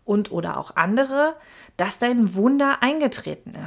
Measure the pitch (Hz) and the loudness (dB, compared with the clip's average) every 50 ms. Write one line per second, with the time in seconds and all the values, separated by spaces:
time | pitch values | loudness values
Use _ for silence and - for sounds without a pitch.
0 | _ - 202 208 202 - - 170 170 170 - - - - - 165 165 190 214 254 | _ 0 0 0 0 -2 -4 -6 -4 -4 -6 -6 -8 -2 0 2 2 2 2 0
1 | 269 262 269 285 294 311 311 - - - - - - - _ - 180 196 - - | 0 0 2 2 2 0 0 -4 -12 -20 -20 -20 -20 -10 _ -2 -2 -2 -2 0
2 | 240 240 247 240 220 185 185 190 208 254 277 277 277 277 277 - 240 262 302 311 | 0 2 2 4 2 2 2 2 2 4 4 4 2 2 0 0 0 -2 0 0
3 | 294 240 - - - 151 151 - - - - 156 156 | 0 -2 -2 -4 -8 -10 -12 -12 -14 -16 -16 -14 -14